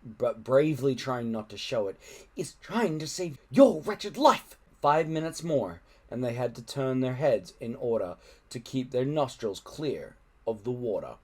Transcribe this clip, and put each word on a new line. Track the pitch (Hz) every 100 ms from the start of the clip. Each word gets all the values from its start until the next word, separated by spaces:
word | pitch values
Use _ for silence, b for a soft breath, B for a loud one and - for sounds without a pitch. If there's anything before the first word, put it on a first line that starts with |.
but | - 110 120 110
bravely | 110 131 156 143 135
trying | 127 - 127 117
not | 113 107
to | 101
show | - 123 101
it, | 95 B B B -
is | 147 -
trying | - 202 220 156
to | 151
save | - 180 135 _
your | 131 269 170
wretched | 147 202 208 220
life. | 294 226 - - _ -
Five | 143 151 160
minutes | 160 160 160
more, | 165 147 101 85 _ b b
and | 117
they | 127
had | 117 123
to | 117
turn | 117 - 135 131
their | 127
heads | 127 147 110 90 -
in | 117 113
order | 123 113 92 87 B B _
to | 127
keep | - 131 127
their | 123
nostrils | 131 151 135 - 110 95
clear | - - 151 90 69 - _ _ -
of | 110
the | 104
water. | 123 123 95 65 58